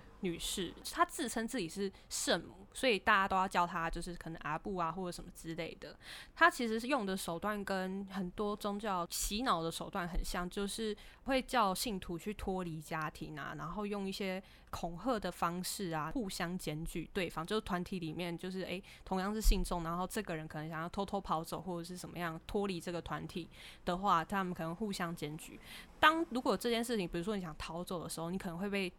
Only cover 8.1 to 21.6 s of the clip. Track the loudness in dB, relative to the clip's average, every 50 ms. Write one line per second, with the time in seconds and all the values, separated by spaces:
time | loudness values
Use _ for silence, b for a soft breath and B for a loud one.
8.1 | -4 -2 -2 -2 -2 -2 -2 -2 -2 -2 -2 -2 -2 0 0 0 0 0 0 -2
9.1 | -2 -2 -2 0 0 0 2 4 2 4 2 0 -2 -2 -6 -2 -2 -2 -2 0
10.1 | 0 0 0 0 0 0 -2 -2 -2 -2 -2 -2 -2 -2 -2 -2 -2 b b b
11.1 | b b b 2 2 2 2 2 4 4 6 6 4 2 0 0 -2 -2 -2 -4
12.1 | -6 -4 -4 -4 -4 -4 -2 -2 0 0 0 -2 -4 -6 -6 -4 -2 -2 -2 -2
13.1 | -4 -6 -8 -8 -6 -6 -6 -6 -6 -4 -6 -4 -4 -2 -2 -2 -2 -2 -2 -2
14.1 | -2 -2 -2 -2 -2 -2 b b b b b b -6 -4 -4 -4 -4 -2 0 2
15.1 | 2 2 2 -2 -2 2 0 2 2 0 -2 -4 -2 -2 -2 -2 0 0 -2 0
16.1 | -2 -2 -2 -2 -2 -2 -2 -2 -2 -4 -2 -4 -4 -2 -4 -4 -4 -4 -6 -2
17.1 | -2 -2 -2 0 -2 -4 -2 0 0 0 0 0 0 -2 0 -2 -4 -4 -4 -4
18.1 | -4 -2 -2 -2 -2 -4 -4 -6 -4 -4 -4 -4 -4 -6 -6 B B B B -2
19.1 | -2 0 0 0 0 6 8 8 8 8 6 2 0 -2 0 -2 0 0 -2 0
20.1 | 0 -2 -2 -2 -4 -4 -4 -6 -6 -6 -6 -4 -4 -4 -4 -4 -2 -2 -2 0
21.1 | 0 -2 2 2 2 2 2 -2 -6 -6